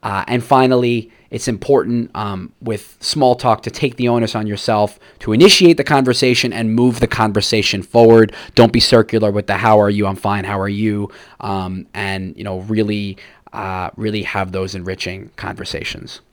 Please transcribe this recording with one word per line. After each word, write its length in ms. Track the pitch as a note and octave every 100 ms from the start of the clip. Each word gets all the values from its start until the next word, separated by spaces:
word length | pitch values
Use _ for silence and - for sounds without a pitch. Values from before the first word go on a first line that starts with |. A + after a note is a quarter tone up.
Uh, 220 | G#2+ G2 -
and 160 | B2
finally, 680 | A#2+ C3 B2+ B2+ B2 A#2+ A2+ _ _
it's 180 | A#2+ -
important, 640 | G#2+ - C#3 F2 A#2+ A#2
um, 380 | - G#2 G2 F#2 _
with 360 | A#2 G#2 - _
small 360 | - D3+ C3 B2
talk 260 | B2+ G#2+
to 80 | -
take 260 | - C#3+ A#2+
the 120 | B2
onus 260 | A#2+ A2+
on 120 | A2+ G#2+
yourself 520 | G2+ - G#2+ G#2 - _ _
to 120 | -
initiate 440 | A2 F3+ - F3 E3+
the 80 |
conversation 680 | C#3 C#3+ B2+ B2 C3 B2 B2+
and 220 | G2 A2+
move 260 | A2+ B2 A#2
the 60 | -
conversation 760 | - A2 G#2 - A2 G2+ G2
forward. 520 | - A#2 A#2 A2+ A2 - -
Don't 180 | - A#2
be 80 | A2+
circular 500 | - A#2 G#2+ A2+ G#2+
with 160 | G2+ G2+
the 100 | G2
"How 240 | A2+ G#2+
are 100 | G#2
you? 160 | G#2 G2+
I'm 100 | G2
fine. 280 | G2+ G2+
How 140 | G2 G2+
are 80 | G2
you?" 420 | G2+ G#2+ G#2 G2 - - _
Um, 480 | G#2+ G2 F#2 F#2 -
and, 420 | - G2 F#2+ F#2 -
you 80 |
know, 160 | G2+ F#2
really, 560 | G2 G#2+ G#2 G#2+ G2+ F#2+ - _ _
uh, 380 | A#2 G2 F#2 F2+ -
really 280 | G#2+ G#2
have 280 | F2+ G2+ F#2
those 220 | F#2+ F#2+
enriching 560 | F#2+ F2+ F#2 - F#2+ G2+ -
conversations. 840 | F#2 F#2 F#2 C#2+ - - - - _